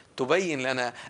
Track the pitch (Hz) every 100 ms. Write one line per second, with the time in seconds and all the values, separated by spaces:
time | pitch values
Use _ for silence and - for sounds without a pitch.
0 | - - 131 180 180 139 131 127 120 -